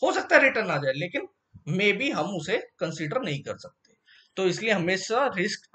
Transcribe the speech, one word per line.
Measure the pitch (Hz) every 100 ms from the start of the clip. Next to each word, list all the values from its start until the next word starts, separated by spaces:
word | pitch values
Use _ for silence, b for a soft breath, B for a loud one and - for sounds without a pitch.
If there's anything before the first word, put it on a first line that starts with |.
हो | 302
सकता | 370 381 320
है |
रिटर्न | 269 233 196
आ | 147
जाए, | 139
लेकिन | 135 180 285 381 _ _ - -
maybe | 185 208 196 277
हम | 196 156
उसे | 190 151 220 - -
consider | 165 156 156 247
नहीं | 220 139
कर | 113 -
सकते। | - _ _ _ b b b -
तो | 185
इसलिए | 156 226
हमेशा | 202 170 190 - 226
risk | 277 190 208 208 _